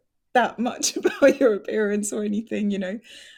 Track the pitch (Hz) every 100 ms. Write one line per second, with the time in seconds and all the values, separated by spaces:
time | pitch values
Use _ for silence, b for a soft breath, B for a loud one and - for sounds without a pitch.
0 | _ _ _ 247 226 - 240 - - -
1 | - - 277 277 262 202 - 214 208 208
2 | 208 233 208 208 220 208 208 196 185 220
3 | B B B